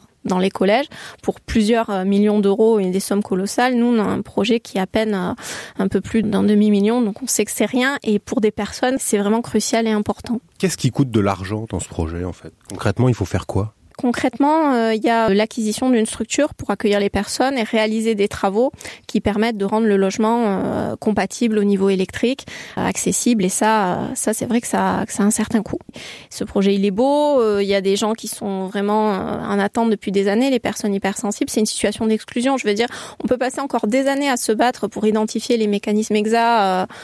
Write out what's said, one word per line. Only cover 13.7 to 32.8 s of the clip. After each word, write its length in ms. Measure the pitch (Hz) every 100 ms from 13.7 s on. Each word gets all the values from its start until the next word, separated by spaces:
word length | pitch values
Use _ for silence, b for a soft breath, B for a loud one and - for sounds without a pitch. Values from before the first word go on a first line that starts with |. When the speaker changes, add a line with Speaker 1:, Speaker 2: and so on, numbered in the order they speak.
| - - -
Speaker 1:
Concrètement, 760 | 247 233 269 - 285 311 302 247
euh, 180 | 226
il 100 | 220
y 60 | 233
a 180 | 226 220
l'acquisition 600 | 196 220 - 214 214 262
d'une 160 | 240 220
structure 480 | - 220 - 294
pour 160 | - -
accueillir 300 | 202 214 202
les 100 | 202
personnes 480 | 196 202 - 254 269
et 60 |
réaliser 500 | 214 226 220 220 220
des 140 | 214 202
travaux 440 | - 202 202 262 B B B -
qui 140 | 214
permettent 360 | 208 202 226 214
de 80 | 196
rendre 220 | 214 226
le 100 | 196
logement, 460 | 190 190 220 233 220
euh, 500 | 190 - 185 - 113
compatible 600 | 214 208 196 - 240 214
au 60 |
niveau 260 | 202 196 196
électrique, 560 | 190 185 - 233 269 - B B -
euh, 80 | 185
accessible. 580 | 196 - 202 240 233
Et 60 | 185
ça, 460 | - 220 220 185 175
euh, 100 | -
ça, 220 | 262 - 220
c'est 100 | -
vrai 160 | 233
que 60 | -
ça, 360 | 190 190 190 202
que 60 |
ça 100 | -
a 20 | 202
un 60 |
certain 320 | - 214 220
coût. 160 | 208 - - B B B B
Ce 140 | -
projet, 320 | 196 202 196 196
il 100 | 202
est 60 |
beau. 500 | 190 262 294 294 277
Euh, 220 | 220 202
il 40 | 196
y 60 |
a 80 | 202
des 140 | 190 196
gens 180 | 214
qui 140 | 226 214
sont 400 | - 214 190 190
vraiment, 480 | 202 202 214 214 190
euh, 240 | 180 -
en 180 | - 202
attente 320 | 196 - 233
depuis 220 | 208 -
des 160 | 196 196
années, 240 | 208 269
les 80 | 254
personnes 340 | - 202 214
hypersensibles. 560 | 196 196 208 202 - 277
C'est 120 | -
une 40 | 214
situation 400 | - 208 - 220
d'exclusion. 500 | 220 - 247 254 269
Je 100 | 208
veux 80 |
dire, 140 | 208